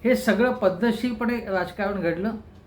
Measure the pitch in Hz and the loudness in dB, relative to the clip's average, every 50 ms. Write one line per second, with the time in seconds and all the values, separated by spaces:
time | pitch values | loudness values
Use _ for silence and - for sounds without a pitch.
0 | - 233 254 - - 233 196 190 240 254 247 - - 277 - - 233 240 220 - | 2 2 2 2 2 0 2 2 2 0 4 4 4 4 4 4 0 0 0 0
1 | - 247 233 214 240 226 240 233 - 208 190 185 180 175 - - 202 202 202 196 | -2 -4 -4 -2 -2 -2 -2 -4 -4 -2 -2 -2 -2 -4 -4 -4 -4 -2 -2 -2
2 | 170 170 165 170 190 220 220 214 - - - - - | -2 -2 -2 -2 -4 -4 -4 -6 -12 -16 -20 -20 -20